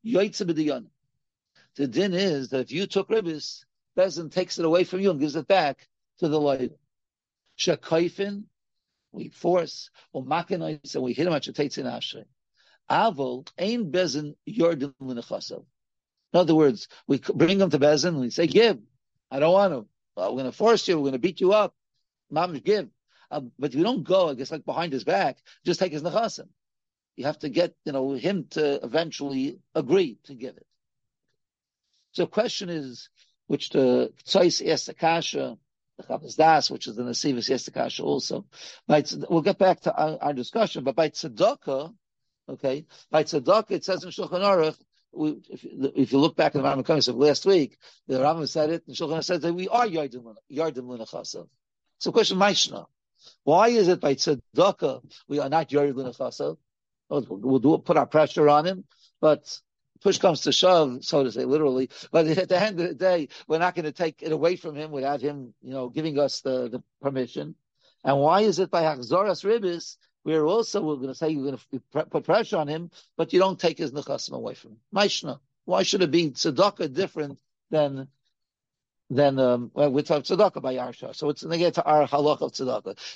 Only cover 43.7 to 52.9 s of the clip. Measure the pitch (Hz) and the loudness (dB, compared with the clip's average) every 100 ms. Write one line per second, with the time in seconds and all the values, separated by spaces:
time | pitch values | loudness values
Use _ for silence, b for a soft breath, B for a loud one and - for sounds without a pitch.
43.7 | 175 - 185 180 - 180 180 202 185 156 | -4 -4 -6 -6 -10 -6 0 2 4 2
44.7 | 156 _ _ _ - 156 131 - - - | -2 _ _ _ -6 -4 -4 -12 -18 -14
45.7 | - 135 - 123 135 156 - 151 143 139 | -6 -4 0 2 4 4 4 0 2 0
46.7 | 135 123 156 123 120 147 143 190 185 131 | 0 0 2 2 4 4 4 4 4 2
47.7 | _ b b - 131 143 165 143 160 151 | _ b b -6 0 2 0 -2 -2 -2
48.7 | 165 - 123 156 160 180 175 170 175 185 | -2 -8 -8 -6 -4 -2 -2 -2 -4 0
49.7 | - 233 165 143 123 113 107 _ 131 160 | 0 0 -2 -6 -8 -18 -20 _ -4 -4
50.7 | 131 123 120 110 - - - 85 _ _ | -6 -10 -12 -12 -12 -12 -14 -16 _ _
51.7 | _ _ _ 175 233 214 185 202 185 - | _ _ _ 0 2 2 4 2 2 -2
52.7 | - - | -4 -16